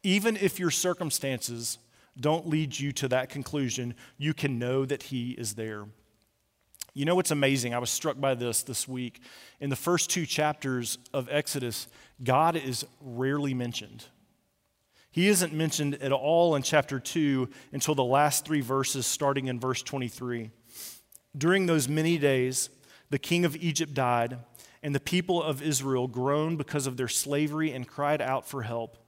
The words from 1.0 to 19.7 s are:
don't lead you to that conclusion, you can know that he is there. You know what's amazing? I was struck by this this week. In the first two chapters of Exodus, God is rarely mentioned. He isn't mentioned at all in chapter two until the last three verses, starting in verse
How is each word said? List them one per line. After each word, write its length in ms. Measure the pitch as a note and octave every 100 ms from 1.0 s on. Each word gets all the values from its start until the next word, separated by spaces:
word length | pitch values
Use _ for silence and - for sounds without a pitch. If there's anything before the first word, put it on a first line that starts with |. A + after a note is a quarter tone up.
| D#3+ - C#3 B2 - A#2 A#2 - _ _ _ -
don't 300 | C#3+ E3 E3+
lead 300 | D#3 D#3 -
you 120 | C#3+
to 160 | C3+ C3+
that 200 | B2+ B2+
conclusion, 680 | C#3+ C3 D3 C3 A#2+ A#2+ A#2 - -
you 160 | D3
can 240 | D#3 C#3+ A#2+
know 260 | A#2+ C3+
that 200 | C3+ C#3
he 260 | - C3 A#2+
is 220 | B2 A2+
there. 320 | G#2 A2 G#2+ G#2 A2 _ _ _ _ _ _ _ _ -
You 120 | C#3
know 100 | D3
what's 160 | F3+ F3+
amazing? 440 | D3 C#3 C3+ A#2+
I 40 | A#2+
was 120 | A#2+
struck 280 | - D#3+ C#3
by 160 | C3+
this 280 | B2 A#2+ A2+
this 260 | - A#2 -
week. 320 | B2+ B2 - - - - _
In 80 | C#3
the 80 | C3
first 320 | - F3 -
two 160 | F#3
chapters 720 | D#3+ - D3+ D3 C3+ B2+ A#2 - -
of 160 | C#3 B2
Exodus, 560 | D3 C#3+ C#3+ B2 A2 - - - _
God 320 | B2+ C3 E3 E3
is 300 | C3+ A#2+ - _
rarely 500 | C#3 A#2+ C3 D3 C#3+
mentioned. 540 | B2+ B2 A2+ A2 A2+ - _ _ _ _ _ _ _ _ _ _
He 180 | E3 F#3+
isn't 240 | G3 F3
mentioned 440 | D3+ D#3+ - C#3+ B2+
at 160 | C#3
all 440 | C3+ C#3+ E3+ E3+ D3
in 60 |
chapter 360 | C3+ D#3 - C3+
two 520 | - E3 D3 C3+ B2 - -
until 220 | C#3 D3+
the 100 | C#3+
last 420 | B2 C3+ D3 C#3+ -
three 160 | D3+
verses, 440 | A#2+ C3+ C3 C3+ A#2+
starting 420 | - C#3+ C#3 C3
in 120 | B2
verse 220 | B2+